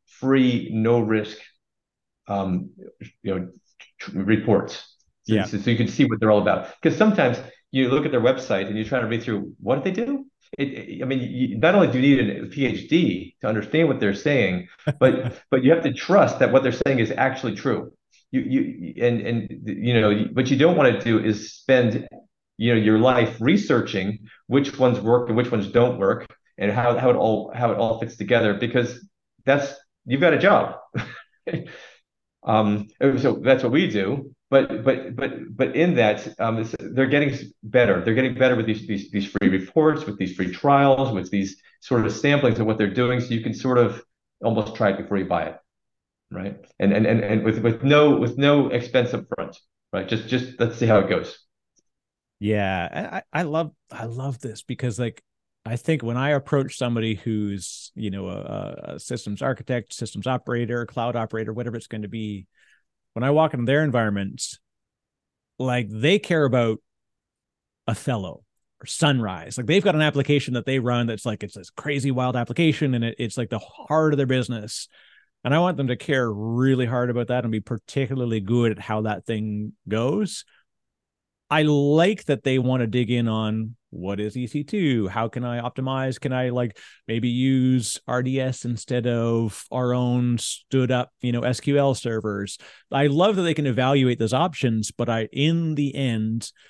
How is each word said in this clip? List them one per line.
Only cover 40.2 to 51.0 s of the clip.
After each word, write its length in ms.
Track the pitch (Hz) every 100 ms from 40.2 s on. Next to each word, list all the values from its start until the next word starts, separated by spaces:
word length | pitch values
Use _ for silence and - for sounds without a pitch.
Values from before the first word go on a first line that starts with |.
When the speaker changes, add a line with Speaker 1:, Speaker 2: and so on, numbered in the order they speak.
| 92
Speaker 1:
free 160 | 92 92
trials, 640 | - 143 139 139 131 131
with 180 | 104 90
these 300 | 101 98 - _ _
sort 260 | - 123 107
of 60 |
samplings 460 | - 143 143 131 110
of 80 | 110
what 120 | 107
they're 160 | 101
doing. 260 | 92 123 123
So 140 | 120
you 80 | 117
can 100 | 113
sort 240 | - 131 123
of 260 | 110 - - _ _ _
almost 340 | 113 110 107 -
try 140 | 104
it 60 | 95
before 220 | - 101
you 80 | 90
buy 200 | 87 78
it, 100 | - _ _ _ _ _ _ _
right? 260 | 90 95 98 - _
And, 160 | 98
and, 120 | 101 110
and, 140 | 113
and 220 | 101 110
with, 140 | 110 107
with 240 | 117 113
no, 340 | 135 147 151 135
with 220 | 120 123
no 300 | 139 147 131
expense 440 | 120 - 127 120
up 140 | - -
front, 240 | - - - _ _ _
right? 160 | 95 95
Just, 200 | 113 -
just 300 | 127 - -
let's 200 | 113 -
see 80 | 113
how 140 | 107